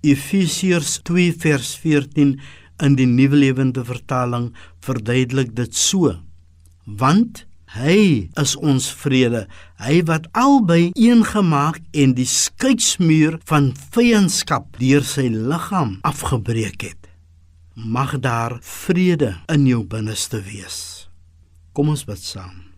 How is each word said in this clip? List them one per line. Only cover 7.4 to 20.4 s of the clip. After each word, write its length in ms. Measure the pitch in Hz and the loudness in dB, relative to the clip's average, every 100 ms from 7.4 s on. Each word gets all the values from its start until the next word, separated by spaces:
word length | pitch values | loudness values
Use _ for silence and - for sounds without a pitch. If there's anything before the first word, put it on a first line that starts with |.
| - - | -20 -20
hy 640 | _ 107 131 190 208 131 85 | _ -6 0 4 4 2 -2
is 220 | - 143 - | -4 -4 -2
ons 360 | 156 135 131 | 0 0 -2
vrede, 540 | - 147 131 123 117 101 - - _ | -8 -2 2 2 0 -8 -18 -20 _
hy 240 | 110 160 | 0 0
wat 240 | 165 160 160 | 2 -2 -4
albei 580 | - 262 277 202 170 175 | 0 4 4 4 4 2
een 320 | 180 226 240 | 4 4 6
gemaak 560 | 214 214 185 147 143 165 - | 4 2 2 2 0 -4 -8
en 220 | 156 135 | 0 2
die 120 | 123 123 | 2 0
skeidsmuur 1120 | - - - 262 262 - - 170 156 156 160 | -2 -4 -2 0 0 0 0 2 4 2 0
van 300 | - 151 139 117 - | -2 0 2 -2 -6
vyandskap 880 | - 240 220 190 - - 135 - - | 0 4 4 2 0 -4 -4 -6 -4
deur 240 | 127 139 | 2 2
sy 260 | 139 - 131 | 2 -2 -2
liggaam 720 | 110 113 165 160 190 127 95 | -2 -2 -4 -4 -2 -2 -4
afgebreek 800 | - - - 131 110 113 107 - | -6 -6 -4 -4 -2 -4 -4 -8
het." 260 | 92 - - _ _ _ _ _ - | -14 -14 -20 _ _ _ _ _ -20
Mag 460 | - 113 117 135 147 | -14 -6 -4 -4 -4
daar 380 | 131 117 117 120 | -2 -2 -4 -8
vrede 760 | - - - 180 185 165 135 87 - | -16 -18 -4 0 2 2 0 -4 -2
in 200 | 156 139 | 2 2
jou 200 | 120 95 | 2 -2
binneste 560 | 110 107 107 - 110 | -8 -8 -8 -8 -8